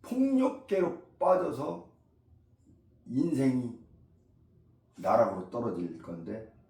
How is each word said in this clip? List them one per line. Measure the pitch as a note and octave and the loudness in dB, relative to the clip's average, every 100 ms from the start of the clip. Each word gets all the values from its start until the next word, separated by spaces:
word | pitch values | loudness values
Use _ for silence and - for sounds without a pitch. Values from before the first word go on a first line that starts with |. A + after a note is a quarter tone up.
폭력계로 | - B3 C4+ C4 C4 - - F#3+ F3 - - _ | -4 0 2 4 2 -2 -2 0 0 -2 -14 _
빠져서 | F#3+ - - B2 D#3 E3+ - _ _ _ _ - _ _ _ - _ _ - | 4 4 2 -4 -6 -8 -14 _ _ _ _ -20 _ _ _ -20 _ _ -6
인생이 | B2 E3 C3+ C3+ B2+ A#2+ - - - - _ _ _ _ _ _ _ _ - | -2 0 2 2 2 -4 -10 -18 -20 -20 _ _ _ _ _ _ _ _ -6
나락으로 | - - - F#2+ - | 2 4 4 0 -8
떨어질 | A#2+ A#2 F2 F2 D#2+ | -4 -4 -4 -6 -8
건데 | - E2+ E2 G#2+ A2+ _ | -12 -12 -10 -12 -12 _